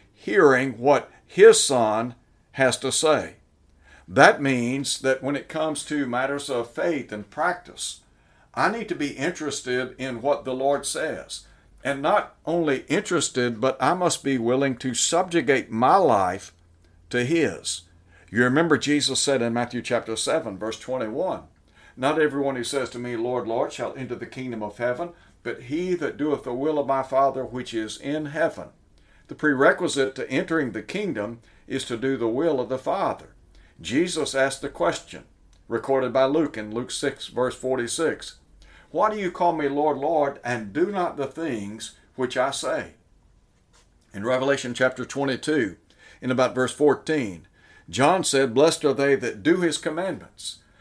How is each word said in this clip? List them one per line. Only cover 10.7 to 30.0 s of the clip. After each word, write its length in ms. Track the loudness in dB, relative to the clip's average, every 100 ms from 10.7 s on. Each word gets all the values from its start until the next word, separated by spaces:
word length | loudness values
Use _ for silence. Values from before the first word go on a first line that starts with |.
| 0 -2
says. 600 | -6 -6 -6 -10 -16 -16 _ _ -10
And 180 | -6 -2
not 340 | 2 0 0 _ -4
only 380 | 0 0 0 0
interested, 720 | -2 0 0 0 0 -2 0
but 200 | -2 0
I 120 | 0
must 300 | 2 0 0
be 140 | -2 0
willing 380 | 2 2 2 -2
to 160 | -4
subjugate 800 | -2 0 0 2 0 2 2 0
my 240 | 0 4 6
life 580 | 6 4 2 -2 -10 -20 _ _ _ _ -4
to 140 | -2
his. 600 | 0 2 0 -2 -8 -10 -12 _ _ -20 -4
You 120 | 2
remember 340 | 4 4 4 2
Jesus 420 | 2 2 2 0
said 200 | 0 2
in 120 | 2
Matthew 280 | -2 -4 -4
chapter 340 | -2 -2 -2 -4
seven, 420 | -2 -2 -2 -8
verse 200 | -8 -8
twenty-one, 640 | -6 -6 -4 -4 -4 -4 -10 _ _ _ -20 -4
"Not 240 | 0 2
everyone 380 | 2 2 -2 -2
who 60 |
says 260 | -2 -2 -4
to 80 | -6
me, 160 | -6 -4
'Lord, 320 | -2 -2 -2
Lord,' 240 | -2 -2
shall 240 | -4 -6 -6
enter 200 | -8 -8
the 100 | -10
kingdom 360 | -10 -8 -6
of 160 | -8 -4
heaven, 360 | -4 -2 -6 -12 _ _
but 220 | -10 -10
he 300 | -6 -4 -2
that 240 | -2 -2 -2
doeth 260 | -2 -2
the 100 | -4
will 240 | -4 -2 0
of 100 | 0
my 140 | 0
Father 440 | 0 2 2 0 -6
which 280 | -8 -6
is 240 | -6 -6 -8
in 300 | -6 -6 -4
heaven." 420 | -2 -2 -2 -16 _ _ _ _ _ -18
The 80 | -2
prerequisite 800 | 2 6 4 4 0 0